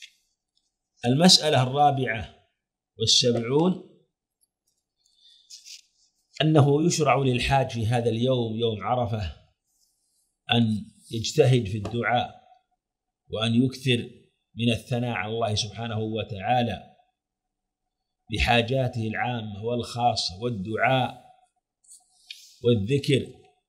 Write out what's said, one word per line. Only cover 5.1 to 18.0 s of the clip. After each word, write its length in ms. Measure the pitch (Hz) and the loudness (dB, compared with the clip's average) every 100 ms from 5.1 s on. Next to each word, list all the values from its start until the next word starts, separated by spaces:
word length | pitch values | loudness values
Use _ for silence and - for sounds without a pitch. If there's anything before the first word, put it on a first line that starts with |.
| _ - - - - - - _ _ _ _ _ - | _ -20 -20 -20 -20 -20 -20 _ _ _ _ _ -2
أنه 440 | 151 156 143 143 170 | 4 6 6 4 2
يشرع 320 | 165 139 131 | 2 2 2
للحاج 520 | 135 123 117 135 127 | 2 0 0 0 0
في 160 | 120 110 | -2 -2
هذا 240 | 123 117 | 0 0
اليوم، 460 | 113 127 123 117 110 | 0 0 0 -2 -2
يوم 280 | 117 101 | -2 -2
عرفة، 520 | 98 123 117 110 85 - _ _ _ _ _ _ _ _ _ _ - | -2 -2 -2 -4 -6 -10 _ _ _ _ _ _ _ _ _ _ -2
أن 340 | 117 113 104 - - - | 2 2 -2 -8 -18 -12
يجتهد 540 | 117 107 156 127 127 95 | -8 -2 2 4 4 0
في 100 | 107 | -6
الدعاء، 640 | 98 120 107 120 - - - _ _ _ _ _ _ _ - | -6 -4 0 0 -2 -10 -20 _ _ _ _ _ _ _ -10
وأن 340 | 101 113 117 | -4 0 2
يكثر 460 | 131 - 135 117 92 - _ _ _ - | 2 0 0 0 -2 -14 _ _ _ -4
من 160 | 117 | -2
الثناء 400 | 107 - 120 120 | -2 -4 -4 -4
على 220 | 104 107 | -4 -4
الله 220 | 113 110 104 | -4 -2 -2
سبحانه 440 | 104 110 117 107 | -4 -8 -8 -4
وتعالى 920 | 110 110 101 95 101 123 117 90 - _ _ _ _ _ _ _ _ _ _ _ | -4 -4 -6 -6 0 0 0 -4 -12 _ _ _ _ _ _ _ _ _ _ _